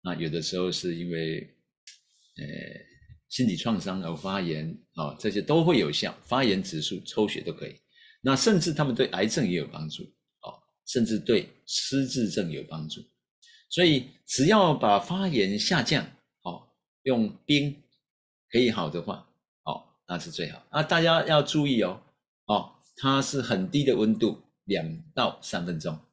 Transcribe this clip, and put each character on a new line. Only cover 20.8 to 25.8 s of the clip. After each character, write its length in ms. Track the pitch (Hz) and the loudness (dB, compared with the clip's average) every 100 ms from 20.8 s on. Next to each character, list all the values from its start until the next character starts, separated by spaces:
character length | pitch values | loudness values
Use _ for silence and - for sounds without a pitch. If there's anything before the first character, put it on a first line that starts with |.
大 200 | 151 170 | 2 4
家 240 | 165 165 - | 4 4 4
要 160 | 151 | 2
注 240 | 143 156 143 | 4 0 2
意 160 | 120 | 2
哦， 200 | 90 95 _ _ _ _ - | 0 -4 _ _ _ _ -2
哦， 280 | 104 - _ _ - | -2 -2 _ _ -4
它 240 | 135 139 | 0 0
是 220 | 135 139 | 0 -4
很 280 | 117 98 92 | -2 -2 0
低 140 | 143 | 2
的 100 | 135 | 2
温 240 | 98 110 107 | 4 2 4
度， 220 | 110 - _ _ | 0 0 _ _
两 380 | - 92 80 80 - | -4 -2 -2 -10 -8
到 240 | - 120 - | -2 -2 -2
三 240 | - 90 87 | -8 -6 -4
分 120 | |
钟。 200 | 80 | -6